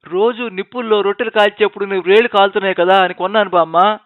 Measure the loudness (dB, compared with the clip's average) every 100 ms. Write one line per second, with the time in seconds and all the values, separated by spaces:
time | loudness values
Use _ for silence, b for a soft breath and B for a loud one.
0 | -6 -2 -2 -2 -8 -10 -10 -10 -2 -2
1 | -2 -4 -4 0 -2 0 -4 -2 -6 -4
2 | 2 2 2 2 2 0 -2 0 2 4
3 | 2 -2 -4 -2 0 0 0 2 2 0